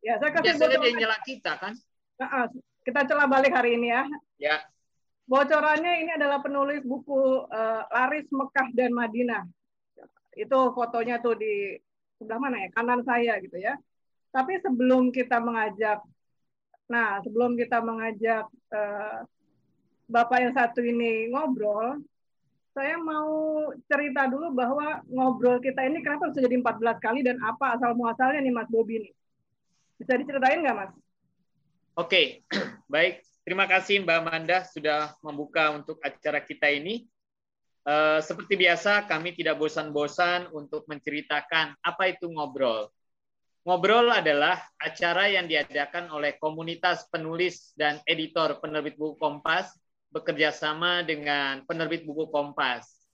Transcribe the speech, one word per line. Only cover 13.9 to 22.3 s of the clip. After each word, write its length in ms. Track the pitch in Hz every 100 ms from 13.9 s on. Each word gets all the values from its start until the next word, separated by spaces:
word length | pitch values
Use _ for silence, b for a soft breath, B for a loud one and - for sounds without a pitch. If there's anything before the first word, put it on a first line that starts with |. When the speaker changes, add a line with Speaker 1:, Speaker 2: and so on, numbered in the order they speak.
| _ _ _ _
Speaker 1:
Tapi 320 | 262 262 381
sebelum 480 | 392 247 254 254 254
kita 320 | 254 247 240
mengajak, 560 | 233 233 214 196 214 208 - _ _ _ _ _ _ _ _
nah, 320 | 240 226 196
sebelum 400 | 185 214 247 240
kita 240 | 240 240
mengajak, 640 | 226 226 226 214 226 220 208 _ _
eh, 480 | 214 208 208 214 226 240 _ _ _ _ _ _ _ _
Bapak 320 | 233 233 247
yang 160 | 247 254
satu 240 | 240 240
ini 480 | 240 233 233 226 226 254
ngobrol, 640 | 311 254 208 208 226 294 294 _ _